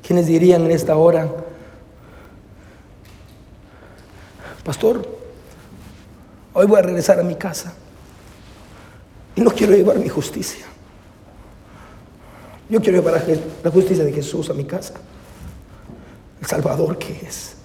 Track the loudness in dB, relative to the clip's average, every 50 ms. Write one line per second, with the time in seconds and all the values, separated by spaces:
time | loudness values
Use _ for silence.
0 | -2 0 0 0 2 2 2 4 6 6 6 6 4 2 2 0 2 0 2 4
1 | 6 4 4 4 -2 -4 -8 -10 -12 -14 -16 -18 -20 -20 -20 -20 -20 -20 -20 -20
2 | -20 -20 -20 -20 -20 -20 -20 -20 -20 -20 -20 -20 -20 -20 -20 -20 -20 -20 -20 -20
3 | -20 -20 -20 -20 -20 -20 -20 -20 -20 -20 -20 -20 -20 -20 -20 -20 -20 -20 -20 -20
4 | -20 -20 -20 -20 -20 -20 -20 -20 -18 -18 -18 -12 -10 -10 -6 -2 0 0 0 0
5 | -6 -10 -14 -16 -18 -20 -20 -20 -20 -20 -20 -20 -20 -20 -20 -20 -20 -20 -20 -20
6 | -20 -20 -20 -20 -20 -20 -20 -20 -20 -6 2 2 4 6 6 4 4 2 -2 -2
7 | 2 2 2 4 2 -2 -4 -6 -8 -10 -10 -10 -12 -14 -18 -18 -20 -20 -20 -20
8 | -20 -20 -20 -20 -20 -20 -20 -20 -20 -20 -20 -20 -20 -20 -20 -20 -20 -20 -20 -20
9 | -20 -20 -20 -20 -20 -10 -2 2 2 2 4 4 2 4 4 4 4 4 2 2
10 | -2 -2 -4 -6 -8 -8 -8 -10 -10 -10 -12 -14 -18 -20 -20 -20 -20 -20 -20 -20
11 | -20 -20 -20 -20 -20 -20 -20 -20 -20 -20 -20 -20 -20 -20 -20 -20 -20 -20 -20 -20
12 | -20 -20 -20 -20 -20 -20 -20 -20 -20 -20 -20 -20 -8 0 0 2 2 4 2 4
13 | 2 2 0 0 0 0 -2 -2 -2 -10 -14 -4 -4 2 4 4 4 4 2 0
14 | 0 0 -2 -4 -6 -6 -8 -8 -6 -6 -6 -8 -8 -8 -8 -10 -10 -12 -18 -20
15 | -20 -20 -20 -20 -20 -20 -20 -20 -18 -18 -18 -20 -20 -20 -20 -20 -20 -20 -20 -20
16 | -20 -20 -20 -20 -20 -20 -20 -16 -8 -6 -4 -2 -2 -2 -2 -2 -4 -4 -6 -8
17 | -10 -14 -14 -16 -16 -16 -16 -16 -16 -18 -20 -20